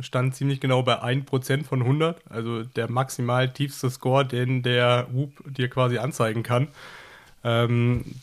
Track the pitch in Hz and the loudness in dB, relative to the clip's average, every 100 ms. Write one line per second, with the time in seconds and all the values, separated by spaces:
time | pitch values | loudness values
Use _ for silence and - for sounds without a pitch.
0 | 127 127 131 131 139 135 135 127 127 143 | -4 -2 -2 0 -2 0 2 2 4 0
1 | 120 135 135 131 131 135 156 135 123 147 | 0 -2 0 -4 0 -2 0 0 2 2
2 | 160 170 - 113 113 117 117 - 117 123 | 2 -2 -10 -6 -4 -4 -6 -4 -2 -2
3 | 135 - 120 123 131 131 143 - 127 127 | -2 -2 0 2 0 -2 -6 -2 -4 -2
4 | 127 135 135 123 123 131 123 123 123 123 | 2 2 2 -2 0 0 2 4 4 4
5 | 123 127 143 - 143 131 123 131 123 120 | 0 -4 -4 -8 -10 -4 -2 2 0 0
6 | 127 - 113 113 110 123 151 - - - | -4 0 0 0 0 0 0 -6 -20 -20
7 | - - - - 117 117 120 120 120 123 | -20 -20 -20 -6 0 2 2 2 2 0
8 | 127 127 | -4 -14